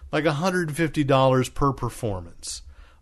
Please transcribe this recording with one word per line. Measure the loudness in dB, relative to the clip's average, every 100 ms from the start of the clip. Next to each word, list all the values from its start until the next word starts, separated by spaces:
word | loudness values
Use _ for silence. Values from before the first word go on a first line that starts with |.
| -6
like, | -2 0
a |
hundred | 0 0 0 0 0
fifty | 0 0
dollars | 2 4 6 4 2
per | 0 0
performance | 0 -6 -4 -6 -6 -8 -14 -12 -12 -14 -20 -20 -14